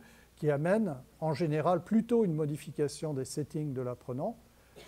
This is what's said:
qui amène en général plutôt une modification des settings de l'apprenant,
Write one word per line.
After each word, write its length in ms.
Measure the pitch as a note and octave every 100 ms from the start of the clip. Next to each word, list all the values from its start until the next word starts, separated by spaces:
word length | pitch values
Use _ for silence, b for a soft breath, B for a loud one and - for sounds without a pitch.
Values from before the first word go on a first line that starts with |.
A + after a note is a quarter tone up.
| B B B -
qui 140 | D3+
amène 460 | C#3+ D#3+ G#3+ G3+ C3 - -
en 140 | D#3+
général 500 | D3 E3+ D3+ D#3+ F3+
plutôt 400 | - A3 A3+ A#3
une 80 | G#3
modification 800 | D#3 D3+ D3 - C#3+ D3 - D#3
des 140 | C3+ B2+
settings 480 | - D3 D#3+ D3+
de 80 | B2+
l'apprenant, 560 | B2 B2 - B2+ F#3 A#3 - B B B